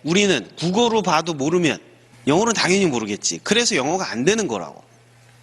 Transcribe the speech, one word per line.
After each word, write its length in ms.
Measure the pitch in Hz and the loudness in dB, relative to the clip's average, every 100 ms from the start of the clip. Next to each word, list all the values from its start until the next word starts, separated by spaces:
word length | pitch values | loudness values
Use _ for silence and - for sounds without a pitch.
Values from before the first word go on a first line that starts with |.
우리는 440 | 143 185 202 147 - - | -2 0 2 0 -2 -6
국어로 440 | 165 190 240 220 | -2 0 2 2
봐도 320 | 185 156 160 | 2 0 0
모르면 440 | 151 139 175 165 101 - - _ - - | -2 0 2 0 -2 -8 -20 _ -8 0
영어는 260 | 156 233 | 2 2
당연히 340 | 208 156 196 185 | 0 0 2 2
모르겠지. 540 | 120 107 101 - - | 0 -4 -6 -6 -6
그래서 340 | - 220 233 180 | -2 0 0 0
영어가 340 | 131 185 165 | -2 -4 -4
안 140 | 107 | -2
되는 220 | 143 226 180 | 0 0 -2
거라고. 380 | 104 80 - - _ _ _ _ - | -4 -8 -16 -20 _ _ _ _ -20